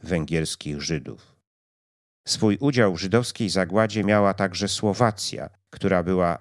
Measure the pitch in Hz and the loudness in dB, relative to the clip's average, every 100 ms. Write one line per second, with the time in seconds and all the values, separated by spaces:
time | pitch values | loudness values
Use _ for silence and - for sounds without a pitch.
0 | - 87 76 80 78 - 73 71 71 78 | -4 -2 0 -2 -2 -6 -8 -8 -4 -6
1 | 64 - _ _ _ _ _ _ _ _ | -6 -16 _ _ _ _ _ _ _ _
2 | _ _ - - 110 98 143 123 101 82 | _ _ -6 0 0 2 2 4 2 2
3 | 92 113 123 - 98 92 87 101 110 107 | 0 0 0 -4 -2 0 2 2 2 0
4 | 101 104 98 92 98 90 101 - 107 92 | 2 4 4 2 -2 -2 -4 0 -2 2
5 | 117 104 - - - _ _ - 95 90 | 2 0 -8 -8 -12 _ _ -4 2 2
6 | 85 92 85 - | 2 2 2 -2